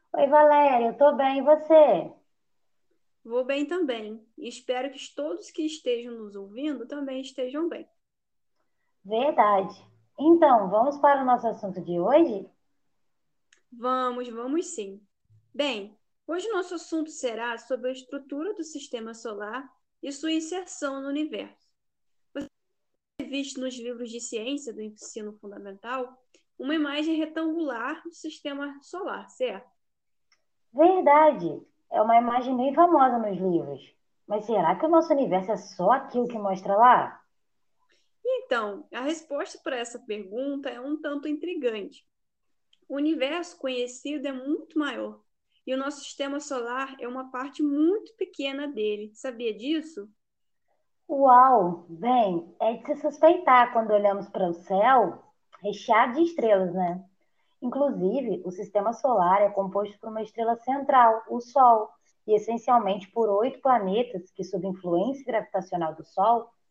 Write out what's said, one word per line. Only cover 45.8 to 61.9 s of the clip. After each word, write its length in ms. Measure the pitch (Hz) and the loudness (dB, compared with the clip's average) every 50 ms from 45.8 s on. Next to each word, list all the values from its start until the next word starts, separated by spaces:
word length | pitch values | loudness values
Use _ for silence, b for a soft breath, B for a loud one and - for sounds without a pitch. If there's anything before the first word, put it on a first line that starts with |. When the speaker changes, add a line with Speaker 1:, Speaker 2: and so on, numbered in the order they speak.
| 269 285 277 - - | -4 -6 -8 -10 -14
Speaker 2:
sistema 360 | - - - 277 277 285 285 | -16 -10 -8 -8 -6 -6 -8
solar 560 | 294 - 277 247 233 233 247 262 269 262 269 - | -8 -8 -8 -8 -6 -6 -6 -6 -8 -8 -10 -12
é 80 | 240 | -12
uma 240 | 240 247 262 262 262 | -10 -10 -10 -10 -10
parte 320 | - 247 262 285 - - | -10 -10 -10 -10 -4 -4
muito 540 | 302 294 285 294 311 330 392 440 - - - | -2 0 2 2 2 2 2 0 -2 -10 -10
pequena 500 | - 381 381 - - 269 277 269 277 294 | -8 -8 -8 -6 -6 -6 -6 -6 -6 -8
dele. 460 | 294 285 214 214 214 208 208 214 214 214 | -8 -6 -4 -4 -2 -4 -4 -8 -12 -14
Sabia 380 | - - 262 240 226 240 226 208 | -12 -10 -10 -8 -6 -6 -6 -6
disso? 540 | 196 220 285 320 311 - - - 202 202 214 _ _ _ _ _ _ _ _ _ _ _ _ _ _ _ _ _ _ _ | -6 -4 -4 -4 -4 -4 -8 -12 -16 -16 -16 _ _ _ _ _ _ _ _ _ _ _ _ _ _ _ _ _ _ _
Speaker 1:
Uau! 800 | - 311 277 277 262 247 247 262 262 254 220 180 180 175 - - - | -4 0 4 6 8 10 10 10 8 6 4 4 2 -2 -6 -10 -16
Bem, 640 | 165 165 190 240 254 247 220 190 175 170 - - - - | -14 -6 -2 0 2 2 2 2 0 -4 -6 -8 -8 -4
é 160 | 220 220 240 - | -4 -4 -4 -4
de 80 | - | -6
se 160 | 285 294 285 | -6 -6 -4
suspeitar 720 | 294 302 285 - - 320 359 359 - 285 254 247 240 240 - | -4 -6 0 4 6 6 6 6 4 4 6 6 6 4 2
quando 160 | 233 226 214 | -2 0 2
olhamos 360 | 214 202 202 202 196 202 190 - | 2 4 4 2 0 -2 -4 -8
para 180 | - 202 185 170 | -4 -2 -2 -2
o 60 | 170 | -2
céu 680 | 175 - - 196 190 208 247 269 247 208 165 - - - _ _ _ _ _ - _ | -4 -6 -2 0 2 4 6 6 6 4 2 0 -8 -16 _ _ _ _ _ -20 _
recheado 540 | 170 208 208 - - - 220 220 254 254 240 | -8 -8 -8 -6 0 2 4 4 4 4 2
de 80 | 302 339 | 0 0
estrelas, 480 | 339 - - 240 220 202 190 185 180 185 | 0 0 0 2 4 4 4 4 0 -2
né? 280 | 190 180 170 175 185 - _ _ _ _ _ _ _ _ _ _ _ | -2 -2 -2 -4 -6 -10 _ _ _ _ _ _ _ _ _ _ _
Inclusive, 800 | - 247 - 262 285 277 214 180 180 190 226 285 254 226 180 - - | -8 -6 -2 0 0 0 0 0 -2 -2 -2 -2 -2 -4 -6 -6 -6
o 60 | 180 | -8
sistema 420 | 180 190 208 - - 208 196 226 | -10 -10 -10 -4 -4 -2 -2 -2
solar 480 | 233 - - 269 240 196 175 175 190 202 | -2 -2 0 2 2 4 4 4 4 4
é 80 | 208 202 | 4 2
composto 500 | 202 196 196 190 196 202 208 202 - _ | 0 -2 -4 -2 -2 -4 -4 -4 -8 _
por 120 | - 220 | -14 -12
uma 120 | 220 220 | -10 -10
estrela 320 | 214 - - 233 226 226 233 233 | -10 -8 -6 -4 -2 -2 -2 -2
central, 640 | - 254 269 277 269 285 277 254 240 226 220 226 - - | -4 -4 -4 -2 0 4 6 8 8 6 6 2 -2 -6
o 120 | 233 240 | -8 -8
Sol, 500 | 240 - - 277 254 240 233 214 214 - | -8 0 4 6 8 8 8 6 2 -2